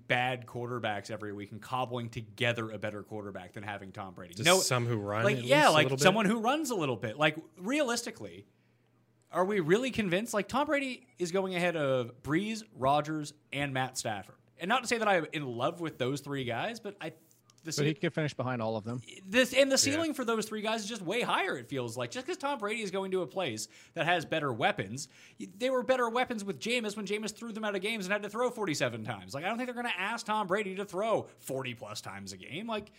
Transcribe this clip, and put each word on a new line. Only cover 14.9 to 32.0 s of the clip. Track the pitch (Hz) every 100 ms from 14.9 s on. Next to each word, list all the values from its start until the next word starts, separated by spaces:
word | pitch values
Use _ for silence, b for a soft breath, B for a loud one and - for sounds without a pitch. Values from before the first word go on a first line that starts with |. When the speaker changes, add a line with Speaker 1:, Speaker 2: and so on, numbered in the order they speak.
| 233
Speaker 1:
that | 214
I'm | 185 156
in | 156 135
love | 117 143 170
with | 160 -
those | 123 139
three | 143 139
guys, | 117 117 190 226
but | 208 -
I, | 160 - _ _ _ -
the | 160 151
Speaker 3:
But | 147
he |
Speaker 1:
ce- | 156
Speaker 3:
could | 170
finish | - 151
behind | - 123 127
all | 110 110
of |
them. | 110 123 - - 190
Speaker 1:
this, | 233 254
and | 254 269
the |
Speaker 2:
Yeah. | 269
Speaker 1:
ceiling | 269 302 330 285
for | 233
those | 220 214
three | 214
guys | 208 220
is | 202
just | 226
way | 170 233
higher, | 208 311 381 151
it | 113
feels | 135 120 117
like. | 120
Just | 247 262
'cause | 359
Tom | 277 277
Brady | 208 226
is | 202
going | 190 190
to | 185
a | 170
place | 190 165 110 - b b
that | 165 156
has | 175 120
better | 156 147
weapons, | 113 180 - 95 131 - b b b
y-, | 196 190
they | 254
were | 254
better | 214 254 233
weapons | 240 247 226
with | 196 147
Jameis | 220 247 214 208
when | 196
Jameis | 208 214 -
threw | 233
them | 214
out | 220 196
of |
games | 202 226 185
and |
had | 208
to | 202
throw | 214 247
forty-seven | 233 196 147 131 113
times. | 110 101 92 131
Like, |
I | 180
don't | 233
think | 247
they're | 233
gonna | 240 180
ask | 196 233 -
Tom | 214 190
Brady | 202 190 190
to | 202
throw | 175 220 175 - B
forty | - 131 127 117
plus | 104 107